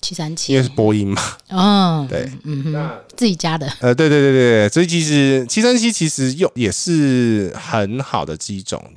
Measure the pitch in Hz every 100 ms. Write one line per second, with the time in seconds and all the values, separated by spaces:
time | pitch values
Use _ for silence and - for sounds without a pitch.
0 | - 175 156 160 - 135 127 123 107 107
1 | 98 98 - - - 185 196 202 185 160
2 | 135 - 135 131 151 143 147 151 156 -
3 | - - 240 170 170 160 139 - 123 127
4 | 160 147 139 131 123 113 104 160 180 170
5 | 156 147 139 135 123 - 233 247 233 214
6 | 160 - 131 139 180 - 110 - - 165
7 | 143 127 120 107 95 - - 117 101 123
8 | 135 110 73 80 - 98 95 - -